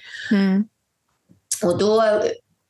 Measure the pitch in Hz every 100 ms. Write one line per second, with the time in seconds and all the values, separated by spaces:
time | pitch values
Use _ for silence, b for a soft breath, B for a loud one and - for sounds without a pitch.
0 | B B B 202 190 196 220 _ _ _
1 | _ _ _ _ _ - 175 175 214 220
2 | 220 214 - - _ _